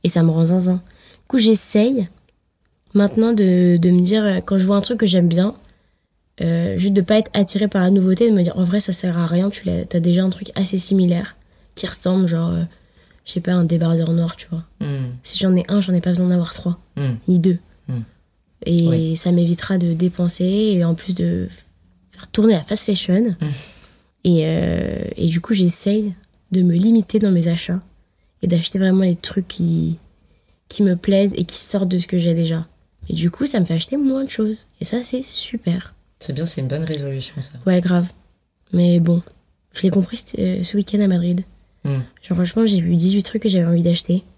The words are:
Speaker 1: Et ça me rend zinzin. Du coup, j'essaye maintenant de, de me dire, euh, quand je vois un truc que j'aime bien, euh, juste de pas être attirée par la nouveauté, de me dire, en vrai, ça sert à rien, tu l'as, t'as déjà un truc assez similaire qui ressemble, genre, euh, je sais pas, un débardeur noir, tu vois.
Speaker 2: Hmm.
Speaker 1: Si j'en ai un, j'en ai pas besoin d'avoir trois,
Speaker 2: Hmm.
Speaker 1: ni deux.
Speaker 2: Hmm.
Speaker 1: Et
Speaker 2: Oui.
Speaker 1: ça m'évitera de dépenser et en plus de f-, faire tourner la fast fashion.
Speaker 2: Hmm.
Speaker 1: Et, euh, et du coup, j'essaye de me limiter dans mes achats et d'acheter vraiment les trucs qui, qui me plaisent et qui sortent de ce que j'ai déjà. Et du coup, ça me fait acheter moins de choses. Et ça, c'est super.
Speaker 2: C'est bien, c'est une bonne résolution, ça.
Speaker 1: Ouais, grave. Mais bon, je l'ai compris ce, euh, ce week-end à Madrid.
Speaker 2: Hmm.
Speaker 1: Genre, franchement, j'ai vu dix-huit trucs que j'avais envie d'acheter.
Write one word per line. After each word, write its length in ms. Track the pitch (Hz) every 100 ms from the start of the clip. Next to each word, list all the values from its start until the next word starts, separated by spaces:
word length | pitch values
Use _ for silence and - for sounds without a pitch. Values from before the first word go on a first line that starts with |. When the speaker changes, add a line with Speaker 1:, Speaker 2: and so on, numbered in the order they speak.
Speaker 1:
Et 40 | 175
ça 140 | 175
me 80 | 165
rend 140 | 160 165
zinzin. 280 | 185 180
Du 520 | 180 - _ _ - _
coup, 100 | 262
j'essaye 680 | 220 226 - 208 226 269 180 _ _ _ _ _ _ _ _
maintenant 380 | 202 202 214 226
de, 440 | 226 190 180 180 175
de 120 | 175
me 100 | 180
dire, 200 | 180 214
euh, 160 | 208 185
quand 140 | - 196
je 60 | 190
vois 100 | 202
un 40 |
truc 180 | 196 233
que 80 | 214
j'aime 220 | 180 175
bien, 260 | 170 196 - - _ _ _ _ _ _ _
euh, 380 | 165 165 175 190
juste 160 | 190
de 80 | 202
pas 160 | 180 220
être 120 | 220
attirée 340 | 214 196 196 208
par 140 | 202
la 80 | 185
nouveauté, 400 | 196 185 190 233
de 40 |
me 80 | 208
dire, 140 | 175 -
en 80 |
vrai, 160 | 175 202
ça 120 | 202
sert 240 | 180 185 170
à 80 | 165
rien, 240 | 170 196
tu 160 | 196 185
l'as, 180 | 175
t'as 160 | 175 175
déjà 240 | 170 175
un 60 | 185
truc 200 | 185 196
assez 240 | - 190 190
similaire 580 | - 196 175 175 202 - _ _ _
qui 120 | - 180
ressemble, 420 | - 185 185 180
genre, 220 | 165 170
euh, 120 | 170 170 - _ _ _ _ -
je 60 |
sais 80 | 180
pas, 120 | 170
un 120 | 180
débardeur 460 | 170 170 165 165 165
noir, 240 | 165 165 -
tu 120 | -
vois. 140 | 165 165 _
Speaker 2:
Hmm. 300 | 147 139 131 123
Speaker 1:
Si 160 | - -
j'en 160 | 190
ai 100 | 185 175
un, 120 | 202
j'en 120 | 185
ai 60 | 180
pas 100 | 180
besoin 180 | 175 180
d'avoir 260 | 180 165
trois, 240 | - 175 175 _ -
Speaker 2:
Hmm. 180 | 139 113 -
Speaker 1:
ni 100 | 180
deux. 200 | 175 180 - _ -
Speaker 2:
Hmm. 120 | 123 110 _ _ _ _ _ -
Speaker 1:
Et 220 | 170 165
Speaker 2:
Oui. 280 | 165 160 165
Speaker 1:
ça 160 | 180
m'évitera 440 | 175 170 170 - 196
de 140 | 175
dépenser 520 | 165 180 175 175 -
et 400 | 180 202 214 185
en 100 | 170
plus 200 | 165 -
de 320 | 180 170 175 185
f-, 140 | - - _ _ _ _ -
faire 100 | -
tourner 260 | - 220
la 60 | 190
fast 220 | 143 208
fashion. 520 | - 196 - 185 233 175
Speaker 2:
Hmm. 80 | 151 135 - - - _ _ _
Speaker 1:
Et, 160 | 185 170 156
euh, 520 | 165 175 170 - - - -
et 100 | 165
du 140 | 165
coup, 120 | -
j'essaye 600 | 214 180 - 196 208 208 180 _ _ _
de 100 | 185
me 120 | 180
limiter 440 | 170 208 226 202 214
dans 120 | 202
mes 180 | 180 170
achats 320 | 170 - 180 - _ _ _ _ _
et 40 | 180
d'acheter 320 | 170 165 190
vraiment 240 | 190 190
les 120 | 190 175
trucs 320 | - - 185
qui, 500 | - 170 165 160 165 _ _ _ _ _ _ _
qui 140 | -
me 140 | 196 180
plaisent 380 | - 196 202 -
et 80 |
qui 120 | 175 -
sortent 320 | - 202 190
de 100 | 180
ce 80 | 175
que 120 | 180
j'ai 160 | 170
déjà. 320 | 165 165 165 165 _ _ _ -
Et 40 |
du 160 | 165 170
coup, 160 | 175 285
ça 140 | 220
me 40 |
fait 100 | 175
acheter 220 | 165 - 277
moins 280 | 269 262
de 60 | 269
choses. 260 | - 214 220 _ _
Et 40 |
ça, 140 | 175 233
c'est 220 | 247 254
super. 680 | 269 - - 233 - 175 - - _ _
Speaker 2:
C'est 140 | -
bien, 140 | 139 160
c'est 140 | -
une 80 | 131
bonne 160 | 143
résolution, 560 | 160 151 139 135 131 -
ça. 100 | 131 - -
Speaker 1:
Ouais, 140 | 180
grave. 300 | 180 180 175 - _ _ _ _ _
Mais 280 | 175 175 175
bon, 220 | 165 170 - _ _ _ _
je 80 | -
l'ai 80 | 190
compris 260 | 196 185 226
ce, 220 | - -
euh, 220 | 185 190
ce 120 | 180 202
week-end 240 | 196 208
à 60 | 202
Madrid. 340 | 180 175 180 185 _ _ _
Speaker 2:
Hmm. 160 | 143 135 120 _
Speaker 1:
Genre, 140 | - 175
franchement, 300 | 175 220 226
j'ai 140 | 196
vu 140 | 170 175
dix-huit 260 | 175 202
trucs 200 | 190 220
que 60 | 214
j'avais 180 | 190 170
envie 160 | 170
d'acheter. 400 | 170 170 - 180 -